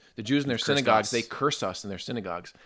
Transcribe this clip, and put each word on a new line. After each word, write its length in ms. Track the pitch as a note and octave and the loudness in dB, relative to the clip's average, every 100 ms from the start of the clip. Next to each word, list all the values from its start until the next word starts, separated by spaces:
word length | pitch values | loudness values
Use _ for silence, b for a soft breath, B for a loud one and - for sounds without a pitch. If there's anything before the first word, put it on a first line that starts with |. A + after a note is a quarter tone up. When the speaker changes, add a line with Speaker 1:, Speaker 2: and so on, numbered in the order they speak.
| b - | b -10
Speaker 1:
the 60 | |
Jews 200 | G#2+ C#3+ | 0 0
in 40 | C#3 | 2
their 80 | A#2 | 0
Speaker 2:
Cursed 80 | - | 2
Speaker 1:
synagogues, 420 | C#3+ B2 A2 G#2+ | 2 6 4 4
Speaker 2:
us. 20 | |
Speaker 1:
they 100 | A#2+ | 0
curse 400 | A2+ - C#3+ - | -2 -2 -2 0
us 220 | G2 F#2 | -4 -4
in 40 | G2+ | -8
their 80 | F#2+ | -8
synagogues." 540 | - A#2+ F#2+ F2 F2 B | -6 -6 -6 -8 -10 B